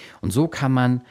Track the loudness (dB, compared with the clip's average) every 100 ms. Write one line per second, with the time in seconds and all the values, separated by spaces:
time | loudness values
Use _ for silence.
0 | -20 -8 -4 0 0 0 0 2 2 0
1 | -4